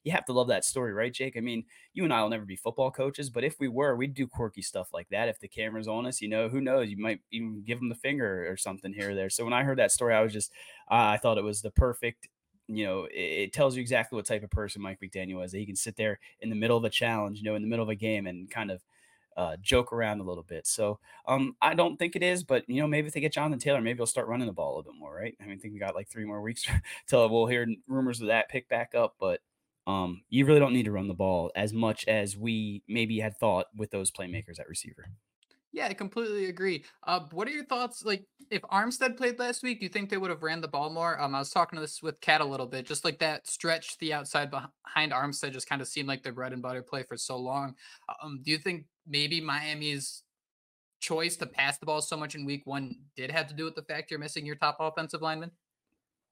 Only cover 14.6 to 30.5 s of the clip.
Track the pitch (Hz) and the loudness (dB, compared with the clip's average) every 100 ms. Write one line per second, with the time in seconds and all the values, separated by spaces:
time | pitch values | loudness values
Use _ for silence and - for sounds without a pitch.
14.6 | 104 104 98 95 95 95 92 92 92 95 | -4 -6 -8 -8 -10 -6 -6 -6 -6 -6
15.6 | 101 98 113 110 110 101 - _ 113 107 | -6 -4 -4 0 -2 -2 -8 _ -4 0
16.6 | 113 117 113 - 117 113 101 104 107 107 | 4 4 4 2 2 2 -2 -2 -2 -2
17.6 | 107 117 110 101 110 104 95 90 95 113 | 0 0 0 0 0 0 -2 -8 -8 -6
18.6 | 104 92 _ _ _ _ _ - 87 80 | -6 -6 _ _ _ _ _ -4 -2 -2
19.6 | 101 127 120 117 110 104 92 87 82 80 | 2 4 4 0 0 0 -4 -8 -8 -6
20.6 | - - 104 104 - - - 135 135 - | -2 0 0 0 -8 -8 0 2 0 2
21.6 | 151 165 170 156 175 180 180 180 151 127 | 4 6 2 2 -2 2 2 2 2 2
22.6 | - 131 151 147 151 151 147 147 156 131 | 2 0 2 2 0 -2 -2 0 0 0
23.6 | 147 139 113 123 113 131 113 120 117 87 | 2 2 2 0 0 0 0 -2 -2 -2
24.6 | 71 69 71 64 73 82 113 - 101 98 | -2 -4 -8 -14 -14 -8 -8 -8 -12 -12
25.6 | 107 104 98 90 104 113 104 104 110 123 | -12 -6 -4 -4 -6 -8 -6 -4 -4 -4
26.6 | - - - - - 123 110 113 113 123 | 2 2 0 -6 4 6 8 6 4 4
27.6 | 117 107 - 135 127 120 107 113 - 127 | 0 -2 -2 0 0 0 2 4 4 -2
28.6 | - 117 117 120 110 - 95 87 _ _ | 0 0 2 2 2 2 -2 -2 _ _
29.6 | _ _ - 98 90 90 - 127 139 | _ _ -4 0 0 -4 0 4 8